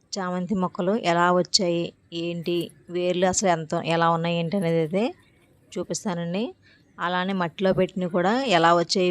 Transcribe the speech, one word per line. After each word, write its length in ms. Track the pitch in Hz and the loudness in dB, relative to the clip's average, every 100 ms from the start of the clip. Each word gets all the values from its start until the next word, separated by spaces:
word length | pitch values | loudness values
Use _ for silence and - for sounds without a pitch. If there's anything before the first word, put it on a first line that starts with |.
| - 208 | -12 -8
చామంతి 400 | 180 180 180 196 | -4 -4 -2 -2
మొక్కలు 320 | 180 - 180 220 170 | -2 -2 0 0 2
ఎలా 160 | 170 180 180 | 4 4 4
వచ్చాయి, 440 | 175 - 175 170 170 - - 170 | 2 0 0 -2 -4 -8 -14 -8
ఏంటి, 340 | 170 170 165 175 165 - - 175 | -6 -6 -4 -4 -4 -10 -10 -4
వేర్లు 320 | 180 180 180 | -2 2 0
అసలు 200 | 180 196 165 | 2 0 0
ఎంత, 280 | 156 170 156 | -2 -4 0
ఎలా 160 | 165 165 165 | 2 2 2
ఉన్నాయి, 180 | 170 170 | 0 -2
ఏంటి 160 | 170 202 | -2 -2
అనేది 200 | 165 165 | 0 0
అయితే 200 | 156 185 247 370 _ _ _ _ _ - | 0 0 -2 -6 _ _ _ _ _ -10
చూపిస్తానండి. 680 | - 165 220 170 170 180 247 381 _ _ _ - | -8 -6 -4 -4 -4 -4 -6 -8 _ _ _ -8
అలానే 360 | 175 180 185 190 | -4 -2 -2 -2
మట్టిలో 280 | 170 - 190 175 | -4 -2 0 2
పెట్టినవి 320 | 185 - 180 180 | 0 -2 -4 0
కూడా 180 | 175 240 269 175 | 0 0 2 4
ఎలా 140 | 170 170 | 6 4
వచ్చాయి 280 | 170 196 180 | 2 0 2